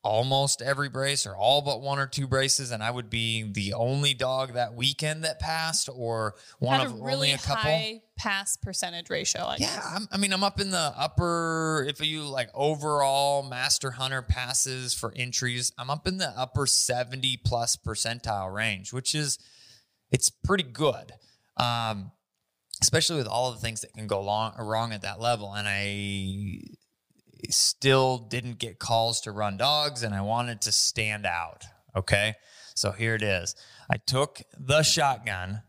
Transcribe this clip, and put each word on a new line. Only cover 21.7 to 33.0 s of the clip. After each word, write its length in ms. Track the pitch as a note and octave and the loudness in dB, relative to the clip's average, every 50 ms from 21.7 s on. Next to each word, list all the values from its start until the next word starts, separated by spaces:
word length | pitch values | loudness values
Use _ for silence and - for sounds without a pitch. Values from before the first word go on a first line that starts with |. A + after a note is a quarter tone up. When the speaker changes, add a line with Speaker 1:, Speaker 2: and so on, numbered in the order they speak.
| A#2+ A#2+ A2+ A2 A2 G2+ F#2+ G#2+ _ _ _ _ _ _ _ _ _ _ _ _ - - | 2 0 0 -2 -2 -4 -6 -10 _ _ _ _ _ _ _ _ _ _ _ _ -2 0
Speaker 1:
especially 340 | - - - E3 E3 - E3+ | 2 4 4 4 2 2 0
with 100 | D3+ A#2+ | 0 -2
all 220 | G#2+ G2+ A#2+ B2+ B2+ | 0 0 0 0 0
of 60 | A#2 | -2
the 80 | - | -2
things 180 | A#2 A2+ A2 G#2+ | -4 -4 -4 -6
that 140 | - - _ | -10 -12 _
can 120 | A2 G#2+ | -10 -2
go 140 | G2+ G#2 G2 | -2 -2 0
long, 320 | G2 G2+ G#2 G#2+ A2 A2 - - | 0 0 0 0 0 -2 -4 -8
wrong 340 | A2+ G#2 A2 A2 A#2 A#2 | -4 -2 0 0 0 -2
at 80 | A2 G2+ | -4 -6
that 180 | F#2 G2 G2+ G2+ | -8 -8 -6 0
level. 360 | A2+ A#2+ A#2+ G#2 G#2 G2 G2 | 2 2 2 0 -2 -8 -6
And 120 | G#2 G#2 | -4 -2
I 960 | G#2 G2 G2 G2+ G2+ G2+ G2+ G2+ G2+ G2 G2 F#2+ F#2+ F#2+ G2+ G#2 G2 - - - - - _ _ _ _ _ _ _ _ _ _ _ _ - - - | 0 0 0 0 -2 -2 -4 -4 -4 -2 -2 -2 -4 -4 -4 -4 -6 -6 -8 -12 -16 -18 _ _ _ _ _ _ _ _ _ _ _ _ -14 -6 0
still 680 | - - - - - _ - C3+ C3+ C3+ C3 C3 B2+ | 2 2 2 2 0 _ 4 6 6 6 6 4 2
didn't 420 | A#2+ A2+ G#2+ A2+ B2 A2+ B2 A#2 - | -2 -6 -6 -6 -6 -6 -6 -8 -8
get 200 | - A2+ F2 _ | -8 -8 -8 _
calls 420 | - - A#2 A2+ A2+ A#2 A#2 - | -2 0 2 2 2 2 -2 -4
to 80 | - A2 | -4 -6
run 280 | G2+ G#2 G#2+ G2+ G2 F#2+ | -4 -2 -2 -2 0 0
dogs, 440 | A#2+ C#3 D3 D3+ D3 D3 C#3 A#2+ | 2 2 2 2 0 -2 -4 -4
and 120 | A#2 A2 G2+ | -4 -2 -2
I 80 | F#2+ | -2
wanted 400 | G2 G#2 A2+ A#2+ A#2+ A#2+ A#2 G#2 | 0 0 0 0 0 -2 -4 -4
to 100 | - A2+ | -2 2
stand 540 | - - - - - A#2 A2 G#2+ G#2+ G#2 G#2 | 2 2 2 2 2 0 0 0 -2 -2 -2
out, 380 | F#2 E2+ E2+ E2+ E2 - - - - - _ _ _ - | -2 -2 -2 -4 -6 -10 -16 -20 -20 -20 _ _ _ -4
okay? 400 | F#2 F#2 - G2+ G2+ G#2 A2 G#2+ - _ - - - - - - | -4 2 2 2 4 4 0 -2 -6 _ -20 -20 -20 -20 -8 -4
So 160 | - - G2 | -2 -2 -2
here 220 | F2+ G2+ | 0 0